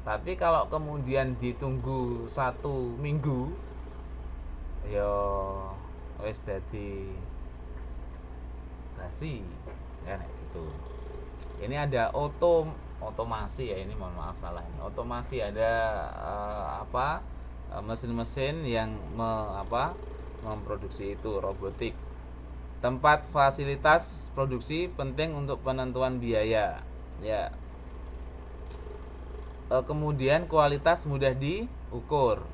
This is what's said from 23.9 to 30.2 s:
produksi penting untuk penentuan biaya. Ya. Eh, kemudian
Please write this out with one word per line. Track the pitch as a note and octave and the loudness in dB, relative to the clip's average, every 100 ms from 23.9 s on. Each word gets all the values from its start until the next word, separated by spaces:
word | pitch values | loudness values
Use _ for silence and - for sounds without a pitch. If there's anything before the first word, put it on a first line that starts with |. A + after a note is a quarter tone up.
| E3 - - - | 8 6 -10 -6
produksi | - C3+ B2 A#2 D#3 F3+ | 0 2 0 0 0 0
penting | - C3+ C3 D#3+ D3 | -2 -2 0 0 0
untuk | C#3 C3 | -2 -2
penentuan | C3 C3 B2+ B2+ C3 B2+ | 0 0 0 2 2 2
biaya. | A#2 A2 G#2+ A2 G2 - - - - - | 2 4 6 6 4 0 -8 -10 -10 -6
Ya. | G#2 G#2+ - - - - - - - - - - - - - - - - - - - - - - - | 0 0 0 -6 -10 -10 -10 -10 -8 -8 -8 -10 -10 -10 -8 -8 -8 -8 -10 -10 -10 -8 -8 -10 2
Eh, | B2+ | 2
kemudian | B2+ D3+ D3+ C#3+ | 4 0 2 4